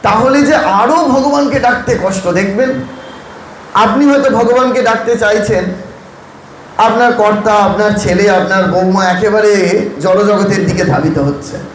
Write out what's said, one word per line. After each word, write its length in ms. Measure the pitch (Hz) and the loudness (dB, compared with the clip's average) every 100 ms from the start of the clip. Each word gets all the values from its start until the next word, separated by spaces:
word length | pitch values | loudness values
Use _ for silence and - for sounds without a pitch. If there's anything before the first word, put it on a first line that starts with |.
তাহলে 400 | 214 214 262 277 | 0 0 2 2
যে 140 | 285 302 | 2 2
আরও 380 | 196 196 240 | 0 0 2
ভগবানকে 640 | 330 294 269 277 285 285 277 | 2 2 0 2 0 0 0
ডাকতে 380 | 240 247 247 226 | 0 -2 -2 -2
কষ্ট। 260 | 190 190 185 | -2 -2 -2
দেখবেন, 400 | 175 196 196 262 262 - - - - - - - - - | -2 -2 -2 -2 -2 -8 -14 -18 -18 -18 -20 -20 -20 -6
আপনি 320 | 196 214 226 285 | 0 0 2 4
হয়তো 240 | 277 269 | 4 2
ভগবানকে 520 | 220 233 247 262 254 | 2 2 2 2 0
ডাকতে 360 | 233 226 226 226 | 0 0 -2 0
চাইছেন, 460 | 208 214 180 196 180 180 - - - - - - - - - - | 0 0 0 -2 -2 -8 -12 -18 -20 -20 -20 -20 -20 -20 -14 0
আপনার 360 | 226 226 240 | 0 2 0
কর্তা, 400 | 240 208 208 214 | 2 0 0 0
আপনার 380 | 208 202 196 214 208 | 2 2 0 0 0
ছেলে, 320 | 185 180 202 | 0 2 2
আপনার 340 | 185 185 190 | 2 2 0
বৌমা 400 | 190 180 185 190 | 2 0 2 2
একেবারে 760 | 185 180 214 214 208 202 175 - - - | 0 0 0 2 2 2 2 0 -2 -4
জড়জগতের 640 | 180 190 208 202 196 196 175 | 0 2 2 2 0 0 0
দিকে 180 | - | 0
ধাবিত 340 | 180 131 156 147 | 0 0 0 -2
হচ্ছে 380 | 139 143 - - - | -2 -4 -10 -12 -14